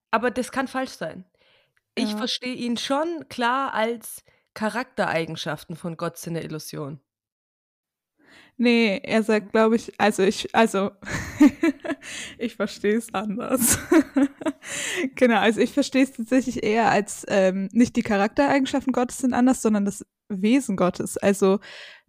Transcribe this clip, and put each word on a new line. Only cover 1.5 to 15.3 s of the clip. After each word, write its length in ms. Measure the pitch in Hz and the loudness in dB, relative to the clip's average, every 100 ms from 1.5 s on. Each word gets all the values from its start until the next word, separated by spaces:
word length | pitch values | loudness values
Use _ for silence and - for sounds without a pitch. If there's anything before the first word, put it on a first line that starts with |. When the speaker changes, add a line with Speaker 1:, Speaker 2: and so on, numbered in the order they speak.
| _ _ _ _ - | _ _ _ _ -4
Speaker 1:
Ich 160 | 214 | -4
Speaker 2:
Ja. 60 | 214 | -4
Speaker 1:
verstehe 380 | 233 - 254 254 | -6 -6 -8 -6
ihn 220 | 240 233 | -4 -4
schon 480 | - 277 339 320 - | -2 -2 -2 -6 -10
klar 440 | - 240 262 277 | -4 -2 0 -2
als 500 | 208 226 233 - - _ _ _ | -2 -2 -4 -10 -18 _ _ _
Charaktereigenschaften 1200 | - 214 220 262 - 180 165 160 160 165 151 - 160 | -6 -4 -4 -8 -4 -2 -2 -4 -8 -8 -8 -10 -10
von 220 | 175 160 | -10 -6
Gott 200 | 170 - | -8 -8
sind 180 | 165 165 | -8 -8
eine 100 | 151 | -8
Illusion. 540 | 156 - 151 143 156 _ _ _ _ _ _ _ _ _ _ _ _ _ - _ - | -10 -12 -12 -10 -12 _ _ _ _ _ _ _ _ _ _ _ _ _ -20 _ 0
Speaker 2:
Nee, 420 | 240 233 226 190 | 2 4 2 0
er 180 | - 220 | 0 0
sagt, 300 | 214 214 196 | 2 0 2
glaub 220 | 220 220 | 2 4
ich, 260 | 226 - - | 2 -2 0
also 240 | 202 208 | 2 4
ich, 300 | 190 - - - | 2 0 -2 2
also, 360 | 220 196 202 - | 2 2 -2 -6
<laughs> 1400 | - - - - 285 - 330 - 330 294 - - - - | -8 -8 -2 6 6 6 -2 -2 -6 -8 -10 -14 -14 -8
ich 160 | 233 - | -6 -4
verstehe 420 | 202 - 202 226 | -6 -2 0 0
es 160 | - | -2
anders. 640 | - 214 208 - - 240 - | -6 -6 -6 -2 0 2 0
<laughs> 40 | - 320 - 269 277 - 311 - - - - 370 269 - | 4 4 4 2 0 -2 -8 -8 -10 -8 -6 -4 -4 2
Genau, 220 | 254 | 4